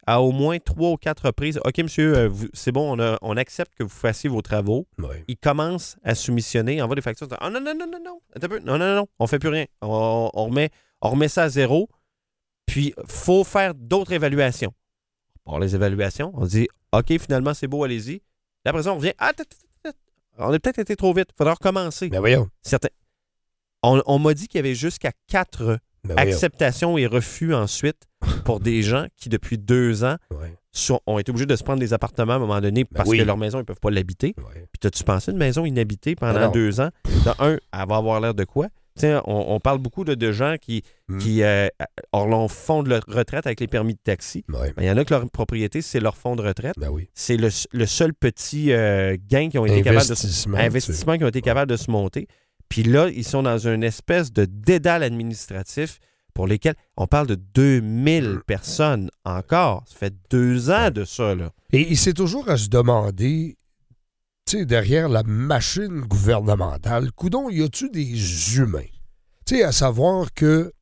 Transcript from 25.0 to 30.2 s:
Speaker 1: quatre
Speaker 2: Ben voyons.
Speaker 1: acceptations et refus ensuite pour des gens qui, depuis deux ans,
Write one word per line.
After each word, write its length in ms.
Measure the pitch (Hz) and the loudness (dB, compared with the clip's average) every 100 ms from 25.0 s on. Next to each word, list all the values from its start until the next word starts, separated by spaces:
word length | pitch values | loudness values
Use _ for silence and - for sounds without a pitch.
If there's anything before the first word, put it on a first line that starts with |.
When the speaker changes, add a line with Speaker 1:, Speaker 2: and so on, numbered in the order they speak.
| 135 - _ | -8 -8 _
Speaker 1:
quatre 520 | 196 180 - 117 110 - _ | -2 -2 -4 -2 -2 -6 _
Speaker 2:
Ben 100 | 98 87 | -2 2
voyons. 160 | 98 | 2
Speaker 1:
acceptations 640 | 95 180 - 139 117 170 165 | 2 0 2 0 2 0 2
et 100 | 120 | 2
refus 460 | 120 - - 165 | 0 -2 -4 0
ensuite 500 | 139 104 - 143 - _ _ - - - | 0 0 -2 -4 -4 _ _ -2 0 -2
pour 140 | 107 | 0
des 240 | 101 113 | 0 2
gens 240 | 104 131 - _ | 2 0 -2 _
qui, 120 | 120 | -4
depuis 280 | 110 - 110 | -4 -2 -6
deux 460 | 101 123 120 107 | 2 4 4 2
ans, 140 | 123 160 | 0 -2